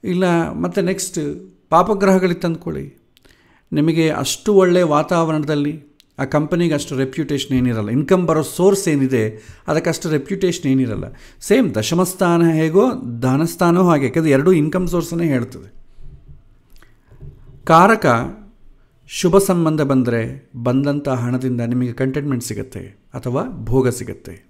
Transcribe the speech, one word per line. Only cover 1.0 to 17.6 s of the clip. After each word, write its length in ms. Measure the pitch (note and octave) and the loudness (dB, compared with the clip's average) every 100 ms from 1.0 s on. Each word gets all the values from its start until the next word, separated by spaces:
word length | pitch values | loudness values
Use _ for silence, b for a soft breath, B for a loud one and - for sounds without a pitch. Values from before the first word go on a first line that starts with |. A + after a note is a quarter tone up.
| - - D3 D3 - _ _ | -6 -6 -8 -10 -16 _ _
ಪಾಪಗ್ರಹಗಳಿತ್ತು 760 | E3 F#3+ G3+ G3 F#3+ F3+ E3+ F3 | 2 2 2 4 4 2 -2 -4
ಅಂದ್ಕೊಳ್ಳಿ, 640 | D#3+ - D3 C#3 _ _ _ b b b b b | -6 -8 -10 -12 _ _ _ b b b b b
ನಿಮಗೆ 380 | - D#3 E3 D#3+ | 0 0 2 0
ಅಷ್ಟು 440 | - C3+ - - | 0 -4 -4 2
ಒಳ್ಳೆ 280 | G3+ F#3 F3 | 4 6 4
ವಾತಾವರಣದಲ್ಲಿ 1160 | E3+ D3 D3+ F3 E3 D#3 D3 D3+ C#3+ D#3 - _ _ - | 4 2 2 0 0 -2 -2 -2 -2 -6 -16 _ _ -10
ಆ 60 | C3+ | -2
ಕಂಪನಿಗೆ 480 | D3+ D3+ F3 E3+ | -2 0 0 2
ಅಷ್ಟು 240 | D3+ - C3 | 0 -2 -4
ರೆಪ್ಯುಟೇಷನ್ 600 | C3 C3+ C#3 C#3+ - C3 | -2 -2 -4 -4 0 0
ಏನಿರಲ್ಲ, 320 | B2 A2+ G#2+ | 2 0 0
ಇನ್‌ಕಮ್ 360 | B2 D#3 F#3 E3+ | -2 2 2 2
ಬರೋ 160 | D#3 | 0
ಸೋರ್ಸ್ 460 | D3 - F3+ G3 F#3 | -2 2 2 4 0
ಏನಿದೆ 580 | D3 C3 B2+ G#2+ G#2+ B B - | 0 2 0 -2 -6 B B -2
ಅದಕ್ಕಷ್ಟು 420 | D#3 E3 D#3+ E3+ | -2 0 -4 -2
ರೆಪ್ಯುಟೇಷನ್ 600 | D3+ C#3 F#3+ F3+ E3+ C3+ | -2 -2 -2 -2 -2 0
ಏನಿರಲ್ಲ. 320 | C3+ B2 G#2 F2 B B B | 0 0 -4 -10 B B B
ಸೇಮ್ 360 | - A3 G#3 G#2 | 0 2 2 -2
ದಶಮ 280 | A2 E3+ | -2 0
ಸ್ಥಾನ 460 | F3+ - F3+ E3+ E3 | -2 0 2 4 4
ಹೇಗೋ 420 | D#3+ D#3+ F3 B3+ - A#2+ A#2 | 2 2 2 2 0 -8 -4
ಧನಸ್ಥಾನವೂ 680 | B2+ C3+ E3 - F3 E3+ F3+ | -2 0 -2 0 2 4 4
ಹಾಗೆ, 160 | D#3 C3+ | 4 2
ಯಾಕಂದ್ರೆ 260 | E3 D#3+ | 0 2
ಎರಡೂ 200 | C3+ D#3 | 4 4
ಇನ್‌ಕಮ್ 360 | F#3 D3+ F#3 F3+ | 4 2 -2 -2
ಸೋರ್ಸನ್ನೇ 380 | E3+ D#3 E3+ E3 | -4 -4 -4 -2
ಹೇಳ್ತದೆ. 480 | C3+ A2+ - - - - - - - - - _ _ _ - b b b b - - - - | -2 -4 -10 -20 -20 -20 -20 -18 -20 -20 -20 _ _ _ -20 b b b b -20 -20 -20 -16